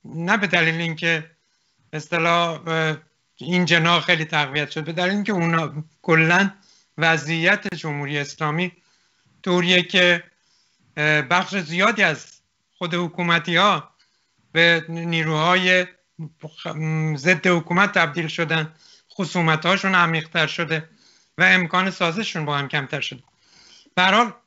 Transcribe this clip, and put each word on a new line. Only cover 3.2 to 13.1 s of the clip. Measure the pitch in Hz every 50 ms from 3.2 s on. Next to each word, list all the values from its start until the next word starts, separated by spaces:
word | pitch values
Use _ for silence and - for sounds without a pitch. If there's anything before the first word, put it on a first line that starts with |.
| _ _ _
این | - - 151 180 180 180
جناح | - 170 170 160 170 175 165
خیلی | 147 - 175 156 156
تقویت | 156 - 151 147 131 139 151 147 143
شد، | - 160 151
به | 156 170
دلیل | 175 180 180
اینکه | 196 208 202 220 208
اونا | 180 170 170 165 165 160 143 131 151 151 - _ _ -
کلاً | - 165 160 160 165 175 185 196 196 - - _ _ _ _ _ _ _ -
وضعیت | 156 165 165 156 135 147 165 165 165 180 208 202 - 202 -
جمهوری | 151 160 160 147 143 143 139 147 147
اسلامی | 143 143 - - 160 151 151 165 180 180 - _ _ _ _ _ _ _ _ _ _ _ _ _ -
طوریه | 190 180 180 175 175 185 180 175
که، | 180 - 185 180 175 175 170 170 - _ _ _ _ _ _ _ _ _ _ _ _ _
اه، | 151 151 151 151 151 147
بخش | 123 175 180 190 - 196
زیادی | 202 170 143 165 180 190 220 226 202 196
از | 170 151 - - - - _ _ _ _ _ _ _ _ _
خود | 180 175 175
حکومتی‌ها | 175 175 160